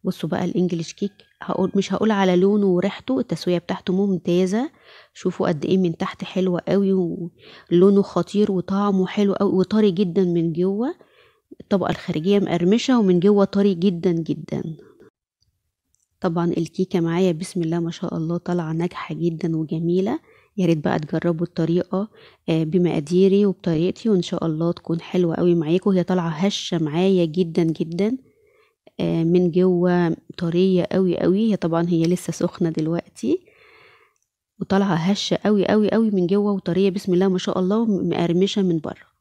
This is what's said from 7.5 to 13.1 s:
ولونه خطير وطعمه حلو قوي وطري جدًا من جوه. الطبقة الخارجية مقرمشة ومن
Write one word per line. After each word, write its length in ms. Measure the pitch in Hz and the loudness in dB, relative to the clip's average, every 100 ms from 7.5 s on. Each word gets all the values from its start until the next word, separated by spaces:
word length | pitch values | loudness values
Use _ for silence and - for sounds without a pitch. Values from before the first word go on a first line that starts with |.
| - - | -20 0
ولونه 300 | 175 190 202 | 4 6 6
خطير 500 | 196 - 170 202 208 | 2 -2 -2 0 0
وطعمه 540 | 190 - 196 202 196 185 | -2 -2 -2 0 0 -2
حلو 260 | - 202 | 0 0
قوي 180 | 185 196 | 2 0
وطري 380 | 190 185 214 214 | 2 2 2 2
جدًا 340 | 170 196 165 | 2 0 2
من 280 | 185 170 165 | 2 2 0
جوه. 420 | 160 185 202 254 370 _ _ _ _ _ - | 0 -2 -2 -4 -6 _ _ _ _ _ -20
الطبقة 300 | - 202 - | -2 0 0
الخارجية 480 | - - 156 165 202 | -4 -4 -4 2 2
مقرمشة 600 | 190 170 175 226 - 254 | 2 0 2 2 4 2
ومن 220 | 196 | 4